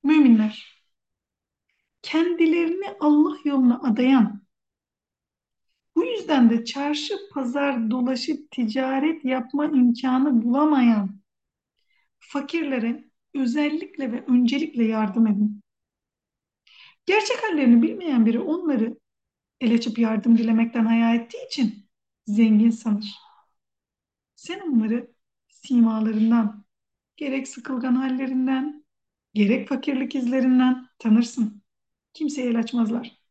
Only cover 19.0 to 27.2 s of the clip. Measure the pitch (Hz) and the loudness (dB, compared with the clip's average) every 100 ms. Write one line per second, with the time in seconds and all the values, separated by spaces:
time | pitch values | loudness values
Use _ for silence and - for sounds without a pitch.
19 | _ _ _ _ _ _ 233 233 240 220 | _ _ _ _ _ _ 0 0 -2 -2
20 | 226 220 240 226 226 226 226 233 220 226 | -2 0 2 2 4 0 0 0 0 2
21 | 233 233 233 480 523 - 233 - _ _ | 2 0 -4 -16 -12 -4 -4 -4 _ _
22 | _ _ - 208 220 214 233 226 226 208 | _ _ -4 2 4 4 4 0 -4 -4
23 | - - _ _ _ _ _ _ _ _ | -6 -16 _ _ _ _ _ _ _ _
24 | _ _ _ _ - 381 359 240 214 240 | _ _ _ _ -14 -10 0 0 0 -4
25 | - _ _ _ _ _ - 240 226 220 | -6 _ _ _ _ _ -2 2 4 2
26 | 220 214 220 233 214 - _ _ _ _ | -2 0 2 2 0 -6 _ _ _ _
27 | _ _ | _ _